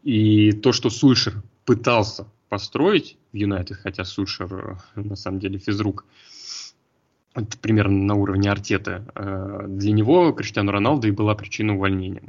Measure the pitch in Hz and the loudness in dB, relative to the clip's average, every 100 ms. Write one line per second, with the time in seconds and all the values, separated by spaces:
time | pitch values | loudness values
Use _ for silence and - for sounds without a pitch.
0 | - 110 107 107 107 104 127 120 120 110 | 0 2 4 6 6 4 2 2 0 4
1 | 139 123 - 104 - _ - 117 107 117 | 4 6 2 -6 -14 _ 0 0 4 2
2 | 104 - - _ _ 101 - - 165 202 | 2 -4 -16 _ _ -8 -6 0 2 2
3 | - _ _ 101 101 98 90 92 98 95 | 0 _ _ -4 -2 -2 -6 -8 -10 -8
4 | 92 - 98 - 90 95 - 92 - - | -10 -6 -6 -6 -10 -10 -12 -14 -16 -12
5 | 104 98 92 95 98 95 - 101 107 - | -10 -8 -8 -6 -6 -6 -4 -2 -2 -4
6 | _ _ - - - - - _ _ _ | _ _ -20 -20 -16 -16 -16 _ _ _
7 | _ _ _ - 107 - 107 110 101 98 | _ _ _ -10 -8 -8 2 4 4 2
8 | 98 101 98 98 101 101 101 95 101 92 | 2 0 0 0 2 0 -2 -4 -4 -10
9 | 110 - 98 95 98 101 98 95 101 107 | -12 -12 -8 -8 -8 -10 -8 -4 0 2
10 | 107 175 170 - 110 - 101 101 107 147 | 4 6 4 0 -4 -2 0 2 2 2
11 | 110 101 107 104 101 - 107 98 98 95 | 0 0 0 0 -4 -4 -2 0 0 -2
12 | 92 95 | -4 -10